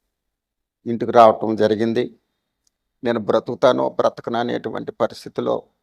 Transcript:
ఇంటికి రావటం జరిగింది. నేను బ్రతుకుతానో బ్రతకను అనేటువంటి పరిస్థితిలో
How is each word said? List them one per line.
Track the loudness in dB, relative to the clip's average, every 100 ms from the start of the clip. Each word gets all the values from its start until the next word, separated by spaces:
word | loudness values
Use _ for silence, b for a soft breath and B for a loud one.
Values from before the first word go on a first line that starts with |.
| _ _ _ _ _ _ _ _ -8
ఇంటికి | -6 2
రావటం | 8 8 6 -2 0
జరిగింది. | 0 0 -2 -4 -6 -10 _ _ _ _ _ _ _ _
నేను | -4 -4
బ్రతుకుతానో | -2 -2 -2 0 2 2 -2
బ్రతకను | -2 -4 -4 -8 -6
అనేటువంటి | -4 -6 -8 -10 -10
పరిస్థితిలో | -4 -6 -6 -16 -8 -4 -4 -8 _